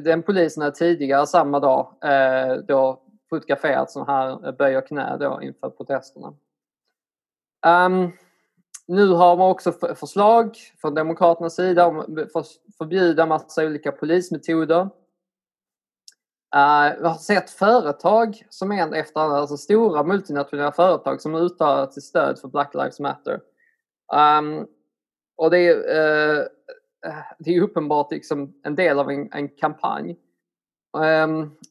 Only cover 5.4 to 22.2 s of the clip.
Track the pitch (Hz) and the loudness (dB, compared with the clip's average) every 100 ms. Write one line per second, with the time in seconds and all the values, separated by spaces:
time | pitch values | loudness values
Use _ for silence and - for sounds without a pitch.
5.4 | 143 - - - - 135 - - - 147 | -12 -12 -14 -12 -8 -8 -8 -20 -20 -20
6.4 | _ _ _ _ _ _ _ _ _ _ | _ _ _ _ _ _ _ _ _ _
7.4 | _ _ - 175 180 185 180 - _ _ | _ _ 2 4 4 0 -2 -6 _ _
8.4 | _ _ _ - - 185 202 175 180 175 | _ _ _ -20 -4 2 4 6 6 6
9.4 | 185 185 180 - 131 143 143 196 208 233 | 2 0 -2 -4 -6 -8 -8 0 4 4
10.4 | 226 - - _ 156 147 160 165 175 170 | 2 -6 -20 _ -6 -4 -4 2 2 2
11.4 | 170 - 185 175 175 156 151 156 147 165 | -2 -4 0 4 2 2 -8 -8 -8 -6
12.4 | - _ _ - 160 185 180 151 165 160 | -8 _ _ -14 -6 0 2 2 0 -2
13.4 | - - 156 147 147 - 156 175 180 156 | -4 -4 -4 -4 -8 -6 0 0 0 -6
14.4 | - 165 156 165 196 - _ _ _ _ | -4 -2 2 0 0 -6 _ _ _ _
15.4 | _ _ _ _ _ _ _ - _ _ | _ _ _ _ _ _ _ -20 _ _
16.4 | _ 143 143 147 143 - 165 160 - 202 | _ 2 4 4 2 0 -4 -4 -2 -2
17.4 | - - 196 247 156 - 170 214 226 202 | -2 -2 2 2 2 -2 2 2 2 -4
18.4 | _ - 190 202 156 156 151 156 156 143 | _ -10 -6 -4 -4 -4 -6 -4 -2 -2
19.4 | 143 143 - 214 226 156 147 196 - 143 | -4 -6 0 2 2 0 0 -2 -4 -6
20.4 | 139 143 147 143 180 156 - 135 156 160 | -6 -4 -4 2 2 2 -2 -8 -6 -2
21.4 | 175 175 143 139 135 143 - 170 | -2 0 0 0 -2 -8 -6 -2